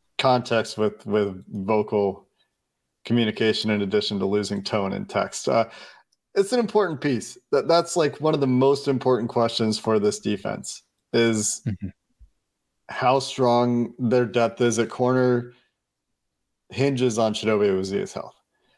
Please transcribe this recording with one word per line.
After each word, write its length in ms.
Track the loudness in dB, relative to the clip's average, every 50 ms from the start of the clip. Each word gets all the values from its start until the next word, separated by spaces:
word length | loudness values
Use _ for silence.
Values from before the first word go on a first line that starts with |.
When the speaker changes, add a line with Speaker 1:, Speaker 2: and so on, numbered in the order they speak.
| _ _ _ -2
Speaker 1:
context 600 | 2 2 2 2 2 0 0 -2 -2 -2 -2 -2
with, 280 | -2 -2 -2 -4 -6
with 380 | -2 0 0 0 0 -4 -8 -14 -12 -10 -8 -2
vocal 600 | 0 0 0 0 0 0 0 0 0 -2 -4 -12 _ _ _ _ _ _ _ _ _ _ _ _ _ _ _ -6 -2
communication 640 | 0 2 2 0 0 0 0 0 0 0 0 -2
in 100 | 0 0
addition 380 | 0 0 0 0 -2 -2 -4 -2
to 60 | -2 0
losing 340 | 0 0 -2 -2 -6 -6
tone 320 | -6 -4 -2 -2 -2 -2 -4
and 160 | -6 -8 -4
text. 400 | -2 -4 -4 -4 -6 -8 -4 0
Uh, 160 | 0 0 0 -2 -4 -20 -20 -20 -20 -20 _ _ _ _ _ _ -2
it's 180 | -2 0 0 2
an 60 | 0
important 420 | 0 2 2 0 0 0 -2 -4
piece. 360 | -2 -2 -2 -2 -4 -8 -14 -18 _ -2
That, 160 | 0 0 2 4
that's, 280 | 4 2 2 2 0
like, 260 | 0 0 0 0 -2
one 140 | -2 0 0
of 60 | 0
the 40 | 0 2 2 4 4
most 220 | 4 4 2 0 -2
important 420 | -2 0 2 2 2 2 0 -2
questions 480 | 0 0 0 0 0 0 0 0 -2 -2
for 180 | 0 0 0 2
this 220 | 2 0 -2 -2
defense 640 | -2 -4 -4 -4 -4 -6 -6 -6 -8 -12 -14 -14 _ _ _ _ _ _ 0
is 500 | 2 2 4 2 0 0 -2 -4 -6 -6
Speaker 2:
Mm-hmm. 220 | -6 -6 -6 -8 -12 -12 _ _ _ _ _ -20 -20 _ _ _ _ _ _ _ _ _ _ _ -14
Speaker 1:
how 300 | -8 -2 2 2 2 2
strong 760 | 0 -2 -2 0 2 4 4 4 4 2 2 0 -2 -2 -4 -4
their 280 | -2 2 2 2 2
depth 360 | 2 2 0 0 0 0 0
is 160 | 0 0 2 0
at 120 | -2 -2
corner 640 | -2 -2 0 2 2 2 2 2 2 0 -2 -6 -14 _ _ _ _ _ _ _ _ _ _ _ _ _ _ _ _ _ _ _ _ _ _ -10
hinges 480 | -4 0 0 0 2 2 0 0 2 2
on 160 | 0 0 0
Chidobe 360 | -2 0 0 2 2 2 2
Awuzia's 440 | 2 0 -2 -2 -4 -4 -4 -6 -8
health. 220 | -10 -12 -12 -16 _ _ _ _ _ _ _ _